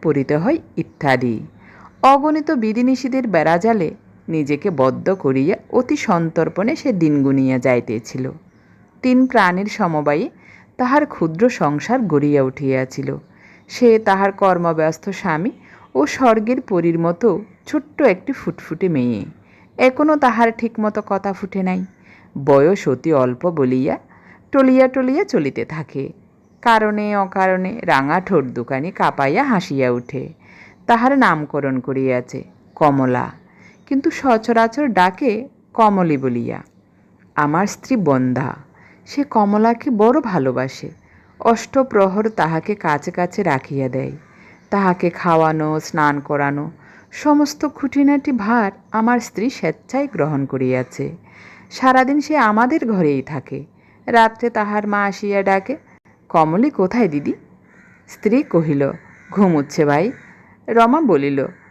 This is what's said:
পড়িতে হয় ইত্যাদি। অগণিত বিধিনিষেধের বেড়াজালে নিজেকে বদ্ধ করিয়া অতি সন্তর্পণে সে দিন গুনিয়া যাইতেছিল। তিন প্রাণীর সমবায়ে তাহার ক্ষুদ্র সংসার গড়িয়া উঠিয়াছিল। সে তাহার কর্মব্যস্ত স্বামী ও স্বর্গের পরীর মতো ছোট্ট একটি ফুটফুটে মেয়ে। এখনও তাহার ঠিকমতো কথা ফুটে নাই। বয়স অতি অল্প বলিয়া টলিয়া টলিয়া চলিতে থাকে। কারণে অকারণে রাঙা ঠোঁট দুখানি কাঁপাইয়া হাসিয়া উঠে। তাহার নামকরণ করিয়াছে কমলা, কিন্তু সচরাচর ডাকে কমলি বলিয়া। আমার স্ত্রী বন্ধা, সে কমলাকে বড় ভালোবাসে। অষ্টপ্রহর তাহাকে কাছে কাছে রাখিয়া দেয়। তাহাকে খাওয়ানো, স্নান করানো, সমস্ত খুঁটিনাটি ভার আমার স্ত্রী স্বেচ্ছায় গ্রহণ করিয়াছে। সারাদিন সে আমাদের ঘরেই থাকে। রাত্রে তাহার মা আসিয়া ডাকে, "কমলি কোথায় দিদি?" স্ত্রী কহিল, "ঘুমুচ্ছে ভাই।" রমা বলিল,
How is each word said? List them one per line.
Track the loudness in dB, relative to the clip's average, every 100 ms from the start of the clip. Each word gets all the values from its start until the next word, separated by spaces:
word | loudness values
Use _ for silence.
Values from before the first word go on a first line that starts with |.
পড়িতে | 0 0 0 0
হয় | 0 -2 -4 -10
ইত্যাদি। | -10 -4 0 0 0 -4 -8 -18 -20 -20 -20 0
অগণিত | 4 4 2 0 0
বিধিনিষেধের | -2 0 0 0 0 -2 -2 0
বেড়াজালে | 0 2 2 2 0 -2 -6 _ -20 -6
নিজেকে | -4 -2 -2 -2
বদ্ধ | 2 2 2 -2
করিয়া | -2 0 0 0 -2 -2
অতি | -2 0 -2
সন্তর্পণে | 0 0 0 -2 -2 -2 -4 -2
সে | -4
দিন | 0 2 2
গুনিয়া | 2 2 0 0
যাইতেছিল। | 2 0 0 -6 -8 -10 -10 -12 -20 _ _ _ _ _
তিন | 0 2 4
প্রাণীর | 4 2 2 -4
সমবায়ে | -4 -2 0 0 -2 -4 -10 -20 -20 -20 -6
তাহার | 0 0 0
ক্ষুদ্র | -2 -4 0 0
সংসার | 2 -2 -2 -2 -2
গড়িয়া | 0 0 2 2
উঠিয়াছিল। | 0 -2 -4 -2 -4 -6 -8 -10 -14 _ -20 _ _
সে | 2 4 4
তাহার | 2 2 0
কর্মব্যস্ত | 2 2 2 0 0 0 -2 -8
স্বামী | -6 -4 -4 -4 -8 -16 -20 -6
ও | -2 -2
স্বর্গের | 2 2 4 2 -2
পরীর | -2 0 0 0
মতো | 0 0 0 0 -4 _ -6
ছোট্ট | -6 -6 0
একটি | 2 2 -4
ফুটফুটে | -8 -8 -10 -12 -4 -2
মেয়ে। | 0 0 -2 -8 -16 _ _ _ 0
এখনও | 2 4 2 4
তাহার | 2 2 2
ঠিকমতো | 0 -6 -2 -4 -4 -4
কথা | -4 -4
ফুটে | -6 -8 -4
নাই। | -4 -4 -6 _ -20 -20 -16 -4
বয়স | 2 4 4 2 0
অতি | -2 0
অল্প | 2 0 -2 -4
বলিয়া | -2 0 0 -2 -4 -10 -20 -20 -20 _
টলিয়া | 2 4 4 4
টলিয়া | 2 -2 -2
চলিতে | -2 -2 -2 -4
থাকে। | -8 -10 -10 -10 -10 -14 _ _ _ _
কারণে | 2 2 2 -2 -2 -2
অকারণে | -2 0 0 0 -2 -6
রাঙা | 0 0 2 0
ঠোঁট | 0 0
দুখানি | 0 -6 -6 -6 -6
কাঁপাইয়া | -2 -2 0 0 0
হাসিয়া | 0 -2 -2 -2 0
উঠে। | -2 -6 -12 -12 -16 _ -20 -20 -8 0
তাহার | 2 4 4
নামকরণ | 4 2 -2 -4 -2 -4
করিয়াছে | -4 -2 0 -2 -4 -12 -14 _ _
কমলা, | 0 2 4 2 0 -4 -10 _ _ -20 _ _
কিন্তু | -2 -2
সচরাচর | -2 0 0 0 0 0 0 -2
ডাকে | 2 2 2 -2 -2 -6 _ _
কমলি | 2 2 4 2 0
বলিয়া। | -2 -4 -4 -8 -14 _ _ _ _ _ _
আমার | -2 0 0 -2
স্ত্রী | -6 -4 -2
বন্ধা, | 2 2 0 -2 -4 -8 -16 _ _ _ -10
সে | -6
কমলাকে | -2 0 2 2 2 0 -2
বড় | 2 4 2
ভালোবাসে। | 0 -2 -2 -2 -6 -8 -16 -18 _ _ _ _
অষ্টপ্রহর | 0 0 0 -2 0 2 2 2 -2
তাহাকে | -2 -2 -2 -4
কাছে | -4 -2 -2 -4
কাছে | -4 -4 -2
রাখিয়া | -2 -2 -4 -6 -4
দেয়। | -4 -6 -10 -18 _ -20 -20 _
তাহাকে | -2 0 0 -2
খাওয়ানো, | -2 0 2 2 0 -2 -4
স্নান | -4 0 0 0
করানো, | -4 -2 -2 -4 -8 -14 -20 -20 _
সমস্ত | -4 2 2 2 -2 -6
খুঁটিনাটি | -4 -4 0 2 2 0
ভার | -2 0 0 -2 -6 _
আমার | -2 0 0
স্ত্রী | -2 -4 -4
স্বেচ্ছায় | -2 -4 -6 -6 -6 -4
গ্রহণ | -2 -2 -2 -4
করিয়াছে। | -2 -2 -2 -4 -8 -10 -12 -20 -20 -20 -20 -20
সারাদিন | -2 2 4 2 0
সে | 0 0
আমাদের | 2 2 0 0 -2
ঘরেই | 0 0 0
থাকে। | -4 -10 -10 -14 -14 _ _ _ 0
রাত্রে | 2 2 2 -4
তাহার | -2 -2 -2 -2
মা | -2
আসিয়া | -2 -4 -2 0
ডাকে, | 2 0 -2 -10 -12 _ _ _ _
"কমলি | 2 2 2 0
কোথায় | 0 0 0 0
দিদি?" | 0 -4 -6 -12 _ _ _ _ _ _
স্ত্রী | -6 0 0
কহিল, | 2 0 0 0 -2 -4 -14 -20 -8
"ঘুমুচ্ছে | 2 4 2 0 0
ভাই।" | 2 2 0 -6 -16 -20 -20 _ -2
রমা | 2 4 4
বলিল, | 2 2 2 -2 -4 -8 -20